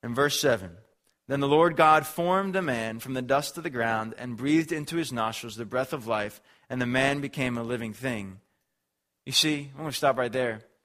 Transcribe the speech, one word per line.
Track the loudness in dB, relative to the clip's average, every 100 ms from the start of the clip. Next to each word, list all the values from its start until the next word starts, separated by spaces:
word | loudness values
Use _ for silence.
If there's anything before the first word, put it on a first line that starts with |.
And | -4 2
verse | 2 4
seven, | 2 2 -2 -16 _ _ _ _ -6
"Then | -2
the | 4
Lord | 6 4 6
God | 6 6 4
formed | -2 2 2 2 -2
a |
man | -2 -2 -4 -6
from | -6
the | -6
dust | 0 0 0 -8
of |
the | -6
ground | -2 0 0 -2 -8
and | -10 -6
breathed | 2 2 2
into | -4 -4 -4
his | -4
nostrils | -2 -2 -4 -10 -10
the | -4
breath | -2 -2
of | -6 -2
life, | -2 -2 -10 _ _ _
and | -4
the | 0
man | 2 2 0
became | -4 -2 -2 -2
a |
living | -4 -4 -6
thing." | -6 -6 -6 -8 -14 _ _ _ _ _ _ _ _ -2
You |
see, | 0 2 0 -6
I'm | -8
gonna | -8
stop | 2 2 2
right | 0
there. | 0 -2 -4 -12 _